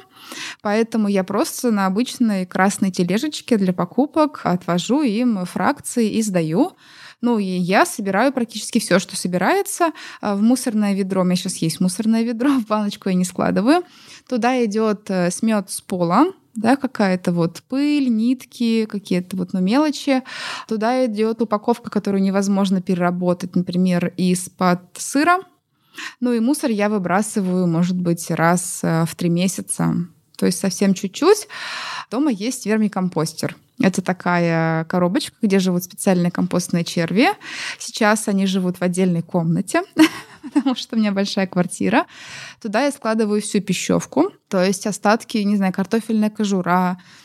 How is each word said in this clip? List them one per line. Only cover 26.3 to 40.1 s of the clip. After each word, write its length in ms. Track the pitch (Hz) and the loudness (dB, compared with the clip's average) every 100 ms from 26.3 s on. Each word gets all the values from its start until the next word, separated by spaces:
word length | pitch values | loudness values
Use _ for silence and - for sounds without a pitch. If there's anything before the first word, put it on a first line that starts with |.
и 80 | 240 | 0
мусор 300 | 226 302 285 | 2 0 0
я 180 | 208 208 | 0 0
выбрасываю, 760 | 214 175 185 214 220 185 180 180 | 0 0 0 0 -2 0 2 2
может 280 | 165 180 180 | 2 2 0
быть, 340 | 175 170 - | 0 -2 -2
раз, 480 | 165 165 180 - - | -2 0 0 -2 -6
э, 220 | 175 165 165 | -2 0 -2
в 80 | |
три 140 | - 175 | -2 -2
месяца. 640 | 170 185 - 190 - 170 175 175 _ _ - | 0 -2 -4 -10 -4 -2 -2 -6 _ _ -4
То 100 | 190 | -2
есть 120 | 185 | 0
совсем 340 | 196 - 202 | -4 0 0
чуть-чуть. 520 | 185 190 - 311 440 - - - - - - - | 0 -2 0 4 4 2 -14 -12 -10 -10 -12 -8
Дома 220 | 214 302 | -2 -2
есть 340 | 196 220 254 196 | 0 -4 -6 -2
вермикомпостер. 880 | 220 208 196 185 165 156 - - - _ - | 0 0 0 -2 0 -2 -4 -8 -8 _ 0
Это 220 | 196 185 | 2 2
такая 800 | 180 185 180 175 170 165 160 160 | -2 -2 0 2 2 2 2 0
коробочка, 520 | 160 180 175 233 - - | 0 0 2 0 -4 -4
где 160 | 214 190 | 0 2
живут 260 | 185 175 | 2 0
специальные 460 | - - - 180 175 | -4 -4 0 2 2
компостные 540 | 175 180 180 - 175 | 0 -2 -2 -2 -2
черви. 440 | 170 - 165 180 330 415 - - - - | -2 -2 -2 2 2 0 -10 -12 -12 -10
Сейчас 500 | - - 208 220 - | -12 0 2 2 2
они 180 | 196 190 | 0 2
живут 320 | 190 180 180 | 2 0 0
в 40 | |
отдельной 400 | 180 175 190 170 | -2 2 2 0
комнате, 600 | 165 180 165 170 - 330 370 - | 0 -2 0 0 0 -2 -2 4
<laughs> 580 | 311 | 4